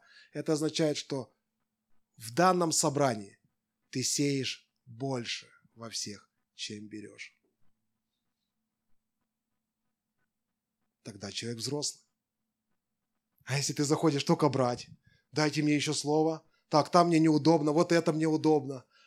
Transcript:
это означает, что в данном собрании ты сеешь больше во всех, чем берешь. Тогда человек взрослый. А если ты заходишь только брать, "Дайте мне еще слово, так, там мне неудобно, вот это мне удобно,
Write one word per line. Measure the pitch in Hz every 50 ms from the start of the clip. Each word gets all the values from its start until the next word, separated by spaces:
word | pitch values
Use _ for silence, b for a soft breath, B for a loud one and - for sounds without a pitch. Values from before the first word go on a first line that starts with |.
| b b b b b b -
это | 147 143 160
означает, | 156 143 156 151 151 - 160 151 143 -
что | - - 147 131 117 - _ _ _ _ _ _ _ _ _ _ _ _ _ _ _ _ _ -
в | 110 113 120
данном | - 175 185 185 175 170 160
собрании | 143 - - 151 139 147 143 127 113 107 98 98 - _ _ _ _ _ _ _ _ _ _ _
ты | - 131
сеешь | 120 - - - 143 143 139 135 123 - - - _ _ _ _ _
больше | 127 117 113 139 135 131 120 117 101 - - - - _ _ _ _ _
во | 113 117 110
всех, | - - - 104 101 92 - _ _ _ _ _ _
чем | - - - 107 104 107
берешь. | 104 107 104 101 - - - - - _ _ _ _ _ _ - - _ _ _ _ _ _ _ _ _ _ _ _ _ _ _ _ _ _ _ _ _ _ _ _ _ _ _ _ _ _ _ _ _ _ _ _ _ _ _ _ _ _ _ _ _ _ _ _ _ _ _ _ _ _ _ _ _ _ _ _ _ _ _ _ _ _
Тогда | - 117 101 101 101 98
человек | 95 - 113 117 120 113
взрослый. | 107 - 143 147 143 - - - _ _ _ _ _ _ _ _ _ _ _ _ _ _ _ _ _ _ _ _ _ _ _ _ _ _ _ _ _
А | - 131
если | 143 135 -
ты | 139 - 147
заходишь | 135 156 151 165 160 139 139 -
только | - 165 - 156 143
брать, | - 131 127 123 123 - - - - - _ _ _ _ _ _
"Дайте | - 156 151 151 - 151
мне | 151 151 147
еще | 143 139 151 143
слово, | - - 147 151 156 156 160 160 156 - _ _ _ _ _
так, | 160 147 143 -
там | - 175 170
мне | 175 165 156
неудобно, | 160 160 151 147 131 156 165 156 147 151
вот | 147 165 175 175
это | 170 165 165 170
мне | 156 156 160
удобно, | 160 156 147 151 156 156 147 131 135 135 127 - b b b b